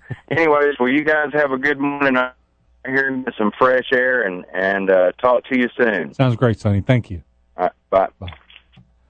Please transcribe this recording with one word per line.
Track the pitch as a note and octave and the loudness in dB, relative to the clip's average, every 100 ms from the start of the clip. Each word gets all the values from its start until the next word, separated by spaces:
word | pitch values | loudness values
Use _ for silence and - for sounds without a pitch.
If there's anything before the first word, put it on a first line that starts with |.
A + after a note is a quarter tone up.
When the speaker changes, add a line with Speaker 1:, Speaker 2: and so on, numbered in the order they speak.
Speaker 1:
<laughs> | - - _ | -18 -18 _
Anyways, | C#3+ D#3+ D3 D3 C#3 | 0 2 2 2 0
well, | B2 | 0
you | C#3+ | 0
guys | D3+ D#3 D3 | 0 0 0
have | D3+ C#3+ | -2 -2
a | C3 | -2
good | C#3+ C#3 | -2 -2
morning. | C#3+ C#3+ C#3 B2+ | -4 -2 0 0
I'm | B2+ - _ _ _ _ B2+ | -2 -8 _ _ _ _ -4
here | C3+ C3+ | -2 -2
in | C3 B2+ - | -4 -8 -4
some | G#2 - | -4 2
fresh | B2+ B2+ - | 2 2 0
air, | B2+ B2+ B2+ | 0 0 0
and, | G2 F2+ - | -2 -6 -8
and, | F2 F#2+ G2 F#2+ | -4 -2 0 2
uh, | F#2 F2+ - | 4 2 2
talk | B2 B2 - | 0 0 0
to | B2+ | -2
you | A#2+ - | -2 0
soon. | A#2 F#2+ - | 0 0 -4
Speaker 2:
Sounds | - B2+ A2+ | 0 0 2
great, | B2 G#2 | 0 0
Sonny. | G#2 G2+ | 0 0
Thank | F#2 B2+ - | 2 0 -2
you. | E2+ - _ _ - | -14 -16 _ _ -4
Speaker 1:
All | |
right, | F2+ - _ | -4 -4 _
bye. | F#2+ F#2+ - | 0 0 -4
Speaker 2:
Bye. | F2 - _ - _ - _ _ | -18 -18 _ -20 _ -20 _ _